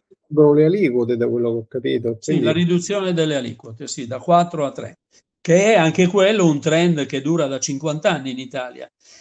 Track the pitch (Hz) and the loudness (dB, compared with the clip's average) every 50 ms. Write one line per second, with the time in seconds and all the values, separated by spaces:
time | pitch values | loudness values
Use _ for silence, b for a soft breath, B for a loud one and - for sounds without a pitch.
0 | _ _ _ _ _ - 147 147 151 147 147 151 156 160 180 208 190 139 120 123 | _ _ _ _ _ -2 2 4 6 6 6 6 4 4 2 2 0 0 0 0
1 | 117 110 123 117 120 117 117 120 120 117 113 117 110 - - 131 120 135 135 120 | 0 0 0 0 0 0 0 0 -2 -2 -2 -4 -6 -8 -8 -6 -4 -4 -4 -4
2 | 117 117 113 110 - - - - 120 156 156 170 175 170 175 175 175 - 202 202 | -4 -6 -6 -6 -4 -2 -2 0 0 0 0 0 0 0 0 -2 -2 -2 -4 -4
3 | 190 185 180 165 160 156 147 139 123 117 117 - - 117 113 - 143 - - - | -2 -2 -2 0 0 0 -2 -4 -6 -8 -12 -14 -16 -18 -18 -14 -14 -12 -12 -10
4 | 131 117 127 127 - - 170 175 175 175 - 156 143 131 - - 117 107 - _ | -10 -10 -10 -6 -2 2 2 2 2 0 -4 -6 -6 -6 -6 -10 -14 -14 -16 _
5 | _ _ b b b _ _ _ - - 165 180 196 214 226 190 160 160 160 - | _ _ b b b _ _ _ 0 2 4 4 4 4 4 4 4 2 2 2
6 | 185 175 180 202 190 196 220 208 180 165 147 143 - 160 151 160 175 175 165 147 | 2 2 4 4 4 4 4 4 2 2 2 0 0 0 0 2 2 2 2 0
7 | 135 135 143 135 131 147 165 165 151 135 135 127 - - 139 135 151 160 147 156 | -2 -4 -6 -4 -2 -2 -2 0 -2 -2 -4 -6 -6 -6 -8 -6 -6 -6 -4 -2
8 | 156 208 175 143 131 135 123 131 131 - - 135 127 123 - 64 - - _ _ | -2 -2 -2 -2 -6 -8 -10 -12 -12 -12 -10 -10 -12 -12 -14 -18 -20 -20 _ _
9 | b b b b | b b b b